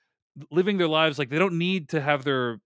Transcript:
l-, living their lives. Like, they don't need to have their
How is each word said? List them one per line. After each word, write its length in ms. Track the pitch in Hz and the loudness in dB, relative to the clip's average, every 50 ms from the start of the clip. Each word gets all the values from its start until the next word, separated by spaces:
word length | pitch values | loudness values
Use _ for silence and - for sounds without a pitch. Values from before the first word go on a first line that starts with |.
| _ _ _ _ _ _ - 135 | _ _ _ _ _ _ -20 -20
l-, 80 | 143 - | -14 -4
living 280 | 147 175 185 208 202 185 | 0 0 2 2 2 2
their 100 | 175 156 | 2 2
lives. 320 | 156 156 160 160 139 147 | 4 4 4 2 2 0
Like, 100 | 143 117 | -4 -2
they 100 | 143 156 | 0 0
don't 180 | 190 196 170 165 | 0 0 0 0
need 320 | 175 180 190 190 151 - | 0 0 -2 -2 -4 -4
to 100 | 165 156 | -4 -2
have 240 | 135 147 147 139 131 | 0 0 0 0 0
their 380 | 147 135 127 123 120 113 101 _ | -2 -2 0 0 -2 -4 -6 _